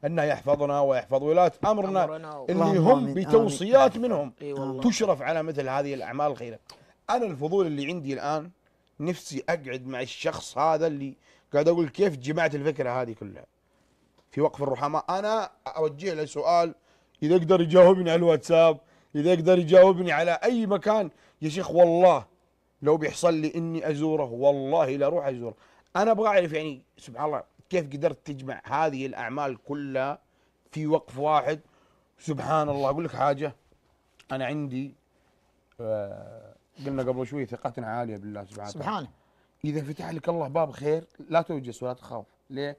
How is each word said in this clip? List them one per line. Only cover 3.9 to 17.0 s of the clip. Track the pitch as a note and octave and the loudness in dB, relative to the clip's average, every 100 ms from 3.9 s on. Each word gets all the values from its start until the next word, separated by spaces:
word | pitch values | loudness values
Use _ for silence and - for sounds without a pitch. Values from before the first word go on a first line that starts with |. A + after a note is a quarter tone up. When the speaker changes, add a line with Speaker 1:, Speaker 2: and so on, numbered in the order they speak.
| A3+ | 2
Speaker 3:
آمين. | A#3+ | -2
Speaker 1:
منهم | F#3 C#3+ - | -2 -4 -10
Speaker 2:
إي | D3 | -12
والله. | C#3 C3+ C3 | -8 -8 -2
Speaker 1:
تشرف | F3 A3 G#3 D#3 | 0 0 0 0
على | C3 D#3+ | 0 -4
مثل | D#3+ D3 C3 | -4 -4 -4
هذه | C3+ C#3+ | -4 -4
الأعمال | C3+ F#2 B2 D3 | -6 -8 -4 -4
الخيرة. | B2 A#2+ A2 _ - _ _ - | -4 -10 -14 _ -20 _ _ -4
أنا | A#3+ A3+ | -2 -2
الفضول | D3 D3+ G3 F3+ | -4 -2 0 0
اللي | D3 C#3+ | -2 -6
عندي | F3 C3+ | -6 -6
الآن، | C3 C#3+ D#3 D#3+ _ _ _ _ _ | -6 -4 -6 -6 _ _ _ _ _
نفسي | D3 F3 - C3+ - | -6 -6 -8 -12 -6
أقعد | E3+ C3+ B2+ B2+ | -6 -6 -12 -10
مع | C3 | -10
الشخص | B2+ - E3 - - - | -10 -6 -6 -6 -10 -2
هذا | D#3 D#3 E3 | 0 0 -2
اللي | D3 C#3 C3+ _ _ _ | -4 -10 -14 _ _ _
قاعد | C#3+ D#3 | 0 2
أقول | E3+ D#3+ | 2 0
كيف | - G3+ C#3+ | 0 -2 0
جمعت | B2+ D#3 D#3+ | -6 -2 -2
الفكرة | D3 C#3+ D3 B2+ B2 | -2 -4 -4 -4 -4
هذه | A#2+ | -6
كلها | A2 G#2 F#2+ - _ _ _ _ _ _ _ _ | -10 -14 -16 -20 _ _ _ _ _ _ _ _
في | - | -2
وقف | D3+ - | -2 -2
الرحماء. | C#3 B2+ C#3+ D#3 - F#3 | -6 -4 -4 -4 -4 -4
أنا | G#3 A3 F#3+ _ - | -2 -4 -4 _ -14
أوجه | - D#3 C#3+ F#3+ | -4 -4 -4 -8
له | D#3 | -6
سؤال، | D3+ D3 D3+ E3+ E3+ - _ _ | -8 -4 0 2 0 -4 _ _